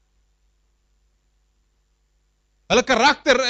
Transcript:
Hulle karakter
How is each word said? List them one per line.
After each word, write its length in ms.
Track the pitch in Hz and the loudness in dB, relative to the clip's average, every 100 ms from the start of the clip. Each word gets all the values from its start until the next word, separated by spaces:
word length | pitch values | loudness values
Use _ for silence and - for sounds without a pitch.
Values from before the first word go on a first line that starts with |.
| _ _ _ _ _ _ _ _ _ _ _ _ _ _ _ _ _ _ _ _ _ _ _ _ _ _ - | _ _ _ _ _ _ _ _ _ _ _ _ _ _ _ _ _ _ _ _ _ _ _ _ _ _ -4
Hulle 120 | 214 | -4
karakter 580 | 247 233 277 269 - 247 247 | 0 0 0 0 0 0 0